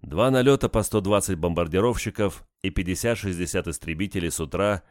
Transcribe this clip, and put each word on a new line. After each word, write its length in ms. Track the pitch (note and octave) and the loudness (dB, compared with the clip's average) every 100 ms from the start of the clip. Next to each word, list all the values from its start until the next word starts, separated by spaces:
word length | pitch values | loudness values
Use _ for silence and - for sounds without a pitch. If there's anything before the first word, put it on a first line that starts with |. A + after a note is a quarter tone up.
Два 280 | - D#2 B2 | -6 2 4
налёта 380 | C3 B2+ C#3 A#2+ | 4 6 4 4
по 140 | A2+ | 0
сто 180 | G2+ A2 | 0 0
двадцать 380 | F#2+ G2+ F#2+ F2+ | 2 2 2 -2
бомбардировщиков 1080 | E2+ E2+ E2+ F2+ A#2 A2 - - G2+ - - _ | 0 0 0 2 2 0 -4 -2 -2 -2 -18 _
и 80 | F#2+ | -6
пятьдесят-шестьдесят 960 | - F2+ - A#2 A#2 G2+ F2 F2 F#2+ E2+ | -4 -4 -2 -2 -2 -4 -4 -2 -4 -4
истребителей 640 | D#2 D#2+ D#2+ G2 G2 E2+ | -8 -8 -4 -4 -2 -4
с 80 | - | -4
утра 440 | D#2 F2 G2+ G2 - | -4 0 0 0 -6